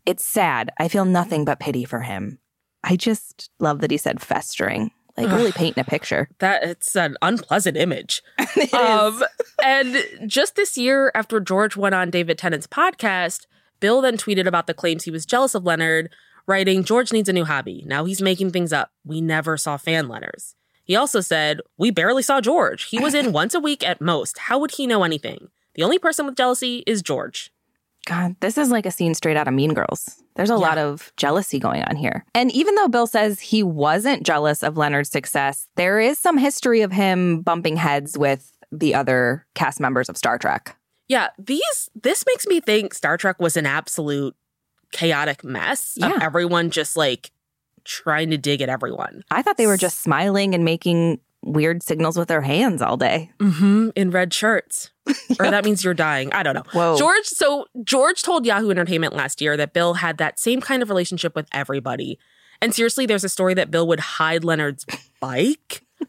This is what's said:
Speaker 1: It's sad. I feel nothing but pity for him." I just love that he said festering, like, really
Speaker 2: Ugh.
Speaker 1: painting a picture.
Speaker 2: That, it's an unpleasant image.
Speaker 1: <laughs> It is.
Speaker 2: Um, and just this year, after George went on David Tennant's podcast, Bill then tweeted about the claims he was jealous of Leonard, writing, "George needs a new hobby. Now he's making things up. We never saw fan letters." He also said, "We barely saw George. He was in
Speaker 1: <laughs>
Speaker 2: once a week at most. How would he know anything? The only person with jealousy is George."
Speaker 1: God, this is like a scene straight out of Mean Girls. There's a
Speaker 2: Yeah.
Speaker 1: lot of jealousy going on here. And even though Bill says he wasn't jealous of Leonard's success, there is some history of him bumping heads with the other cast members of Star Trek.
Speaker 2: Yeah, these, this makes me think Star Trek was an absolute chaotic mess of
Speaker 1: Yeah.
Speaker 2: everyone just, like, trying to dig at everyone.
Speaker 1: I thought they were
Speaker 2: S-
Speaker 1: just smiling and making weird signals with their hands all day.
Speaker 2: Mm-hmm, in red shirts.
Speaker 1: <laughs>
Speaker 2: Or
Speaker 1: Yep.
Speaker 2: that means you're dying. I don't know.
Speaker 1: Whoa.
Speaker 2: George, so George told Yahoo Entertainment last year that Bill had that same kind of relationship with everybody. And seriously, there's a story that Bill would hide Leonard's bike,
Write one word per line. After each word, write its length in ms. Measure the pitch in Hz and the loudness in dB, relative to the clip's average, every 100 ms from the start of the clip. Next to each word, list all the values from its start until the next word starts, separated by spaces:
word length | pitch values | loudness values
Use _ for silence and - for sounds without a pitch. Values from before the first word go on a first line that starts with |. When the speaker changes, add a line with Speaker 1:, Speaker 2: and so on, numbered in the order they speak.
| - | -4
Speaker 1:
It's 180 | 180 - | -2 -2
sad. 460 | 220 175 123 113 - | 0 2 0 -4 -4
I 100 | 165 | -2
feel 180 | 208 185 | 2 2
nothing 380 | 180 175 156 151 | 2 2 0 0
but 140 | 143 | -2
pity 260 | - 131 120 | -4 -4 -4
for 160 | 120 | -6
him." 360 | 120 98 101 135 _ _ _ _ | -6 -8 -10 -12 _ _ _ _
I 120 | - 180 | 0 0
just 540 | 233 214 - - - - | 0 -2 -6 -20 -20 -4
love 200 | 156 147 | -2 0
that 120 | 156 | 0
he 60 | 147 | 0
said 240 | - - | -2 -4
festering, 680 | - - - - - - 220 - _ - | -4 -4 -4 -4 -4 -4 -6 -10 _ -6
like, 100 | 233 | 0
really 200 | 185 233 | 2 2
Speaker 2:
Ugh. 40 | 180 | 0
Speaker 1:
painting 260 | 165 - | -2 -2
a 40 | 127 | -4
picture. 420 | 151 - 147 147 - | -4 -2 -4 -4 -2
Speaker 2:
That, 240 | 190 196 | 0 0
it's 320 | 165 175 - 196 | -2 -4 -4 -2
an 200 | 160 135 | -2 0
unpleasant 560 | 170 226 - 185 175 143 | 0 0 0 0 0 0
image. 440 | 139 147 - - - - | 0 -2 -6 -8 -6 -6
Speaker 1:
<laughs> 180 | 269 - | -2 0
It 100 | 269 | 2
is. 80 | |
Speaker 2:
Um, 500 | 240 226 214 214 220 - - - - | 4 4 4 2 0 -2 -4 -6 0
and 400 | 269 269 254 269 - - 220 | 2 4 2 -2 -4 -8 -2
just 280 | 254 349 - | 0 0 0
this 220 | 403 - | -2 0
year, 340 | 247 269 269 - | 2 4 2 0
after 240 | 214 220 | -2 -2
George 360 | 180 190 214 202 | 0 0 0 0
went 200 | 196 190 | 0 2
on 140 | 175 | 0
David 260 | 175 165 165 | 0 0 -2
Tennant's 300 | 180 156 - | -2 -4 -4
podcast, 800 | - 359 359 226 185 175 - - _ _ _ | 0 0 0 -2 -2 -2 -6 -14 _ _ _
Bill 200 | 202 247 | 2 4
then 140 | 262 226 | 4 0
tweeted 280 | - 190 185 | 0 0 2
about 220 | 175 - | 0 -2
the 60 | 165 | -2
claims 280 | 175 160 | -2 -2
he 80 | 170 | -4
was 140 | 160 - | -10 -2
jealous 300 | 247 269 208 | 2 2 0
of 80 | 180 | 0
Leonard, 440 | 165 160 160 165 - _ _ - | 0 2 0 -2 -10 _ _ -2
writing, 360 | 196 190 190 | 2 4 2
"George 280 | 185 226 254 | 2 2 2
needs 160 | 226 196 | 0 2
a 40 | |
new 120 | 180 156 | 0 0
hobby. 380 | 143 117 90 - | -4 -6 -10 -6
Now 180 | 139 170 | -4 -4
he's 160 | 190 | -2
making 300 | 190 180 190 | 0 0 0
things 200 | 175 170 | -2 0
up. 200 | 147 - _ | -2 -2 _
We 180 | - 156 | -10 -4
never 360 | 160 156 156 156 | -2 -2 -2 -4
saw 200 | 160 143 | -4 -4
fan 300 | - 160 135 | -2 -2 -2
letters." 480 | 110 - - - - _ _ | -8 -14 -14 -18 -20 _ _
He 120 | - 196 | -2 0
also 240 | 277 226 | 2 0
said, 400 | 175 160 151 151 - - | 0 0 0 -2 -8 -2
"We 120 | 214 | 0
barely 320 | 190 175 262 | 2 2 2
saw 200 | 254 277 | 2 2
George. 420 | 220 330 190 - - | 2 2 2 -2 -6
He 140 | 226 | -2
was 140 | 294 285 | 0 0
in 160 | 262 | 2
Speaker 1:
<laughs> 100 | 151 | 0
Speaker 2:
once 120 | 190 349 | 0 0
a 40 | |
week 240 | 294 294 151 | -2 -2 -4
at 140 | 175 | -2
most. 360 | 165 160 95 - | -2 -2 -2 -8
How 220 | - 254 | -2 0
would 120 | 302 | -2
he 140 | - 262 | -2 0
know 160 | 220 | 2
anything? 440 | 175 156 - - - _ _ - | 2 0 -6 -12 -18 _ _ -2
The 80 | |
only 140 | 175 359 | 0 2
person 260 | 330 320 285 | 0 -2 -2
with 80 | 254 | 0
jealousy 460 | 254 247 254 240 - | 0 0 -4 -4 -4
is 160 | 220 | -4
George." 500 | 170 131 - - - _ _ _ _ _ - | -2 -4 -6 -12 -14 _ _ _ _ _ -6
Speaker 1:
God, 300 | 175 180 185 | -2 -2 -2
this 160 | 190 240 | -2 0
is 120 | 277 | 2
like 160 | 240 190 | 2 0
a 60 | |
scene 220 | - 170 160 | 0 0 2
straight 220 | 160 151 | 2 2
out 100 | 143 | 2
of 60 | |
Mean 200 | 131 147 | 2 2
Girls. 480 | 151 - - - - _ - | 2 -2 -4 -8 -16 _ -2
There's 140 | 202 | 2
a 40 | |
Speaker 2:
Yeah. 40 | 233 | 4
Speaker 1:
lot 180 | 170 156 | 2 2
of 360 | 147 147 - - | 0 -4 -10 -2
jealousy 420 | 143 165 190 139 | 0 2 0 -2
going 260 | - 65 | -2 -2
on 120 | - 147 | -2 -2
here. 300 | 139 - - 233 | -2 -4 -2 0
And 160 | 247 | 2
even 240 | 233 359 415 | 2 2 4
though 140 | 370 | 4
Bill 180 | 240 233 | 2 2
says 320 | 226 214 202 | 2 2 0
he 240 | - 220 | 0 0
wasn't 600 | 190 156 147 175 233 269 | 2 2 2 2 2 0
jealous 380 | - 151 151 147 | 0 2 2 0
of 140 | - 156 | -2 0
Leonard's 320 | 147 143 143 | 0 0 0
success, 580 | 151 135 147 139 139 - - | -4 -4 -2 -2 -4 -8 -2
there 240 | 180 208 | 0 2
is 180 | 226 302 | 2 2
some 180 | 370 302 | 2 2
history 440 | 277 - 254 226 | 2 0 2 4
of 100 | 208 | 4
him 480 | 190 190 180 180 170 | 2 2 2 2 2
bumping 360 | 175 170 170 160 | 0 0 0 0
heads 400 | 160 143 143 147 | 0 0 -2 0
with 340 | 143 135 - _ _ | 0 0 -4 _ _
the 200 | 156 151 | -2 0
other 520 | 139 131 127 123 139 - - | 2 2 2 2 -2 -6 -4
cast 240 | 143 - | -4 -2
members 300 | 135 127 127 | -2 0 -2
of 80 | - | -2
Star 200 | 131 117 | -2 0
Trek. 380 | - 69 - - _ _ - | -2 -4 -6 -20 _ _ -2
Speaker 2:
Yeah, 220 | 254 - - | 0 0 -6
these, 500 | 196 285 640 571 - 220 | -6 -2 -2 -4 -8 -4
this 300 | 247 381 - | -2 0 0
makes 180 | 494 415 | 0 0
me 140 | 349 | 0
think 340 | - 214 202 | 2 0 0
Star 220 | - 147 170 | -4 -2 0
Trek 220 | 196 185 | 0 0
was 160 | 170 160 | 0 0
an 100 | 147 | 0
absolute 720 | 143 - - 147 143 139 - _ _ _ _ _ | -2 -4 -6 -4 -2 -4 -8 _ _ _ _ _
chaotic 520 | - 165 147 151 139 - | -2 0 2 0 -4 -6
mess 500 | 123 82 269 - - | -4 -2 -4 -6 -4
of 80 | 214 | -2
Speaker 1:
Yeah. 100 | 381 | 0
Speaker 2:
everyone 500 | 160 165 175 175 170 | 0 0 0 2 0
just, 260 | 160 151 - | -2 -2 0
like, 340 | 143 123 - _ _ _ _ _ - | 0 -2 -8 _ _ _ _ _ -14
trying 460 | - - 151 160 | -8 -2 -2 0
to 60 | 156 | -2
dig 240 | 139 143 | 0 0
at 60 | 131 | 0
everyone. 540 | 131 123 - - - - | -2 -4 -6 -8 -10 -4
Speaker 1:
I 120 | 165 | 0
thought 120 | 339 392 | 0 2
they 120 | 226 | 4
were 60 | 190 | 4
Speaker 2:
S- 40 | |
Speaker 1:
just 220 | 180 - | 0 -2
smiling 520 | - 147 196 196 196 180 | 0 2 2 2 2 2
and 100 | 165 | 2
making 540 | 165 180 170 170 156 _ _ - | 0 2 2 2 0 _ _ -4
weird 380 | 151 156 170 | 0 2 0
signals 340 | - 156 160 165 | -2 -2 0 0
with 120 | 170 | 0
their 120 | 165 | 0
hands 400 | 139 151 254 160 | 2 2 2 2
all 140 | - 127 | 0 0
day. 320 | 127 160 165 - | 0 0 -4 0
Speaker 2:
Mm-hmm, 500 | 202 156 196 208 226 202 | 2 4 4 4 2 0
in 160 | 190 | 0
red 220 | 180 180 | 0 0
shirts. 560 | - 214 214 - - - _ - | 0 0 0 -2 -8 -12 _ -4
Speaker 1:
<laughs> 40 | 277 - 254 | -4 -2 0
Speaker 2:
Or 80 | - | 2
Speaker 1:
Yep. 60 | |
Speaker 2:
that 140 | 202 208 | 2 2
means 180 | 202 | 0
you're 100 | 185 | 0
dying. 380 | 175 156 139 135 | 0 0 0 -2
I 120 | 180 | -2
don't 100 | 160 | 0
know. 100 | 131 - | -2 -2
Speaker 1:
Whoa. 260 | 170 170 151 | 0 4 4
Speaker 2:
George, 280 | 311 403 427 | 4 4 2
so 400 | - 294 285 - 247 | 0 2 0 -4 -10
George 380 | 214 269 294 370 | 0 4 4 2
told 220 | - 339 233 | 0 2 2
Yahoo 240 | 202 214 | 2 2
Entertainment 420 | 180 175 165 160 | 0 0 0 0
last 280 | - 139 - | -2 -4 -2
year 160 | 151 147 | -2 0
that 160 | 147 | 0
Bill 220 | 170 175 170 | 0 0 0
had 220 | 165 160 | -2 -2
that 200 | 156 - | -4 -2
same 220 | 233 254 | -2 -2
kind 200 | - 262 | 0 -2
of 60 | 226 | 0
relationship 460 | 190 175 175 170 156 | -2 -2 -4 -6 -6
with 100 | 151 | -6
everybody. 640 | 143 139 139 131 120 - - _ _ _ _ | -6 -4 -6 -6 -6 -8 -12 _ _ _ _
And 120 | 226 | -4
seriously, 320 | 220 233 247 254 | 0 0 2 0
there's 200 | 202 185 | 0 -2
a 40 | |
story 240 | - 185 185 | 0 0 0
that 140 | 156 | 0
Bill 160 | 165 170 | 0 2
would 120 | 160 | 0
hide 460 | - - 160 165 165 | -2 -2 0 0 0
Leonard's 400 | 160 147 139 - - - _ | 0 -2 -6 -10 -14 -16 _
bike, 640 | 131 127 214 311 - - _ - | -4 0 0 0 -6 -14 _ -14